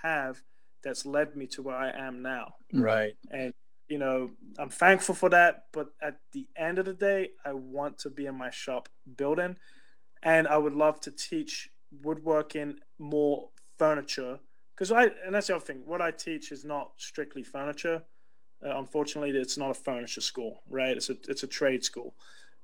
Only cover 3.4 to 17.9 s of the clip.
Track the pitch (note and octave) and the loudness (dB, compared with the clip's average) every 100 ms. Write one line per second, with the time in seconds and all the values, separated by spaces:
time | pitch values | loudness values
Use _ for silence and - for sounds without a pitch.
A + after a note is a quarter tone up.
3.4 | B2+ - - - - D3+ C3+ C3 B2 - | -6 -8 -16 -18 -6 -2 0 0 -2 -8
4.4 | - - C#3 - F3 F#3+ - F#3 F#3 F3 | -14 -10 -10 6 8 8 4 2 6 8
5.4 | F3 - - D#3 D3 - D3+ - - C#3 | 8 6 -6 -8 -8 -6 -8 -8 -12 -12
6.4 | C3+ - D#3+ F#3 F#3+ F#3 G3 G3 F#3+ - | -10 -4 -2 0 -2 0 2 2 0 -6
7.4 | D3 C3+ C3 C3+ C#3+ - D3 C3+ C#3 C3 | -8 -8 -6 -6 -6 -6 -10 -8 -8 -6
8.4 | B2+ - - B2+ - - - B2 C#3 D#3 | -8 -8 -6 -6 -6 -14 -14 -2 0 2
9.4 | F3+ F#3 - - - - - - D#3+ D#3+ | 0 -4 -14 -20 -18 -18 -18 0 6 6
10.4 | D#3 D3+ D3 C#3+ D3+ D3+ - - - D#3+ | 8 4 4 4 4 2 -6 -10 -6 -4
11.4 | D3 - - - - C#3+ C#3+ D#3 D#3 D#3 | -4 -8 -12 -16 -18 -8 -4 -2 2 2
12.4 | D3+ D#3 D3 C#3+ - - D3+ D3 D3 C#3+ | 2 -4 -6 -8 -14 -14 -2 4 4 2
13.4 | - - - - D#3 D3+ C#3 - B2+ C3+ | -2 -16 -20 2 4 4 0 -6 -6 -8
14.4 | - - - - F#3 A3+ A#3 - F#3 G3+ | -12 -18 -18 -6 4 6 6 4 -2 -2
15.4 | G3 F3 - C3+ C3+ F3 E3+ D#3+ - D#3 | 0 -2 -4 -10 -6 -2 -2 -2 -6 -8
16.4 | - C#3 D3 D3 C3 - - - C#3+ C#3 | -8 -12 -6 -6 -6 -12 -10 -8 -8 -10
17.4 | A#2 C#3 C#3+ C#3+ E3+ | -10 -6 -6 -4 -2